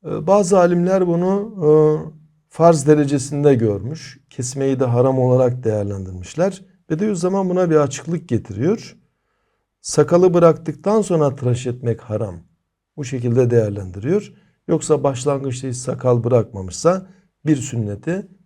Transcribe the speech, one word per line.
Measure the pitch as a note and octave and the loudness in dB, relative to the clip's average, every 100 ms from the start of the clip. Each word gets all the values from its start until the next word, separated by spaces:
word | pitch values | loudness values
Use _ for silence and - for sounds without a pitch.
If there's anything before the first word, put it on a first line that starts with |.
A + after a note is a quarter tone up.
| E3 | -8
E, | D#3 D#3 | -8 2
bazı | G3+ F3+ G3 | 2 4 4
alimler | F3 F3 F3+ F#3+ F3+ | 4 2 2 0 0
bunu, | E3+ F3+ G3 G#3+ G#3 D3+ | 0 0 -2 -4 -2 4
e, | D#3 D#3 D#3 - - _ _ _ | 4 4 0 -6 -18 _ _ _
farz | - E3+ D#3+ C3+ | 2 4 4 4
derecesinde | D3+ C#3 C#3+ B2 D3 C#3+ C3+ | 4 4 -2 -4 0 2 4
görmüş. | A2+ G2+ G#2+ E3 - - _ | 2 -2 -6 -12 -16 -20 _
Kesmeyi | - B2 C#3 C3+ C3 | -10 -8 -4 -2 0
de | C3 | 0
haram | A#2+ C3 C3 | 2 2 2
olarak | B2+ B2+ B2+ B2 | 2 4 2 0
değerlendirmişler. | A2+ G#2+ G2+ G2 F#2 F2+ F2 D3 F#3+ - - _ _ | -2 -2 -4 -6 -10 -12 -12 -2 -2 -4 -20 _ _
Bediüzzaman | D#3+ G#3+ F#3 F3+ G3 F#3+ | -4 -2 -2 -2 -2 0
buna | F3+ F3 | 0 2
bir | D#3 | 2
açıklık | C#3 - D#3+ E3+ - | 2 -4 -8 -8 -2
getiriyor. | A#2 - G2 D3 A3+ - - _ _ _ _ _ _ _ _ | -4 -4 -4 -2 -2 -6 -20 _ _ _ _ _ _ _ _
Sakalı | - - C#3+ F3 F3+ | -4 0 2 4 4
bıraktıktan | F3 E3+ D#3 - D3 G3 G#3+ | 6 4 4 -6 -6 -2 0
sonra | G3+ E3+ C#3+ B2+ | 0 0 0 0
tıraş | B2 B2 B2+ | -2 -2 -4
etmek | B2 A#2+ A2 | -6 -6 -6
haram. | - G#2+ G#2+ E2+ _ _ _ _ _ - | -6 -6 -6 -10 _ _ _ _ _ -14
Bu | C3 | -8
şekilde | C3+ B2 A#2 B2 | -6 0 2 4
değerlendiriyor. | A#2+ G#2+ G2+ F#2 F#2+ A#2 G3+ G#3 _ _ _ - | 2 0 -6 -10 -8 -2 -2 -4 _ _ _ -4
Yoksa | D#3+ - D3 | -4 0 0
başlangıçta | C#3 B2+ C#3 C#3 C3+ B2 C3 | 0 -2 -4 -4 -4 -6 -8
hiç | B2 | -8
sakal | - B2 B2+ B2 | -8 -4 0 0
bırakmamışsa | A2+ A#2+ G#2+ G2 F#2 - D#3+ F#3 F#3+ _ _ _ D3 | 2 0 0 -8 -12 -2 0 0 -8 _ _ _ -2
bir | C#3+ | -2
sünneti | A#2+ A#2+ G#2 G2+ D#3+ F#3 - _ | -2 -6 -6 -6 -6 -8 -8 _